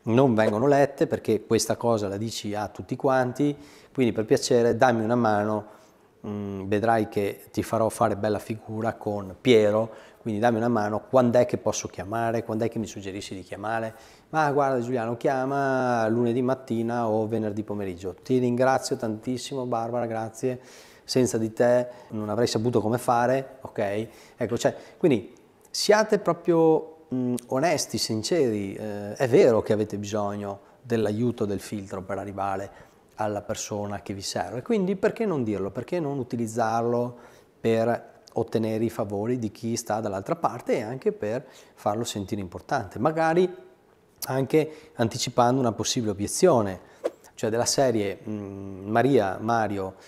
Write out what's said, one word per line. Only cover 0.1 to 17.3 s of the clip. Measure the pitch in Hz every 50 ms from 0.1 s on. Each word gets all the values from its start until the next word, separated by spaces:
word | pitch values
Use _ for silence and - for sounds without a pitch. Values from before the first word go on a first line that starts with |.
| 113 127 139 131 113
vengono | 110 110 110 104 107 127 143
lette, | 139 139 139 - - - 165 -
perché | 113 107 - - 110 101 -
questa | - 117 104 - - 110
cosa | - - 117 117 107 104 95
la | 98 104
dici | 110 113 - - - 104 101
a | 104 104 95
tutti | - - 95 - 131
quanti, | - - 135 131 131 127 123 123 - 147 147 143 - - - - - - -
quindi | - 135 127 113 98
per | 113 107
piacere | - 139 123 - - 131 120 117 117 113 110
dammi | 131 127 117 113 107
una | 110 120
mano, | 123 117 107 104 104 107 110 107 104 104 - - - - _ _ _ _ _ _ _ - 107
mm, | 104 104 101 98 98 95 95 98
vedrai | 104 101 110 113 113 113 107 107
che | - 104 101 101 - - - -
ti | - 107 98
farò | - 117 110 110 107
fare | - - 113 107 101
bella | 95 107 107 104 95
figura | - - 113 107 - - 110 110 113 113 -
con | - - 110 104 101 98 92 90 -
Piero, | - 131 117 110 107 104 104 110 113 110 - - - - - _
quindi | - 117 107 101
dammi | 117 120 117 107
una | 117 123
mano, | 120 107 104 104 107 104 - -
quando | - 131 123 120 113 123
è | 120
che | - - 107
posso | - 110 - - - -
chiamare, | - - 87 98 110 117 117 113 117 117 107
quando | - 110 107 117
è | 113
che | - 120
mi | 107
suggerisci | 95 - 107 98 98 92 101 - - 104
di | 95
chiamare?" | 90 - 95 92 101 110 117 113 113 110 - - - - - - _ _
"Ma | - 160 151 147
guarda | 135 143 139 135 135 123
Giuliano, | 117 120 127 120 110 117 120 120
chiama | - 156 135 131 131 135 139 139 139 135 135 127 127 123 120 117 113 110
lunedì | 113 120 120 117 117 131
mattina | 123 123 131 - - - 117 113 113 113 120 120 117 110
o | 107 110 110
venerdì | 107